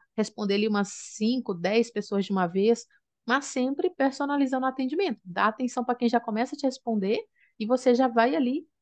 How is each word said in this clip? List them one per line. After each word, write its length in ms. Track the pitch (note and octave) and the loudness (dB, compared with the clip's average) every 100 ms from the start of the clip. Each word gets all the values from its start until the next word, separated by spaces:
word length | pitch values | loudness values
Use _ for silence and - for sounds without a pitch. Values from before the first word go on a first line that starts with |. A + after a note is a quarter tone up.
| _ - | _ -4
responder 400 | G#3+ - G3+ G3+ | -4 -2 0 0
ali 120 | A3 | 2
umas 220 | G#3 G3 - - - | 2 0 -4 -16 -4
cinco, 380 | G#3+ B3+ A#3+ F3+ | 0 0 -4 -4
dez 360 | F3+ A3 A#3 | 0 2 0
pessoas 340 | - G#3 G3+ F#3+ | -2 -4 -2 0
de 60 | |
uma 160 | G3 F3+ | 0 0
vez, 380 | F3+ G#3 A#3 - _ _ _ - | 2 2 2 -2 _ _ _ -2
mas 180 | B3+ C#4 | -2 0
sempre 440 | C4+ B3+ C#4 F4+ | -2 -2 0 -4
personalizando 760 | - C4+ C4+ C#4+ C#4+ C4+ C4 C4 | 0 -2 0 -2 0 0 0 -2
o 20 | |
atendimento. 500 | C4 C4 D4+ F#4+ A3 F#3 | -2 -4 -2 -2 -4 -8
Dá 220 | F3 G3+ | 0 0
atenção 360 | A3 B3+ - A#3+ | 0 -4 -2 -2
pra 100 | B3 | 0
quem 140 | A#3+ | 2
já 100 | A#3+ | 2
começa 360 | A#3+ G#3+ B3+ D4 | 0 -2 -2 -2
a 20 | |
te 60 | C4+ | -2
responder 540 | C4 - A3 F#3+ B3 A#4 _ _ _ | -2 -4 -2 0 -2 -4 _ _ _
e 60 | G#3+ | -2
você 300 | B3+ B3+ B3 | 2 4 4
já 120 | C4 | 4
vai 280 | A#3 A#3 D#4+ | 4 2 2
ali 320 | B3 C#4+ - _ | 0 -2 -8 _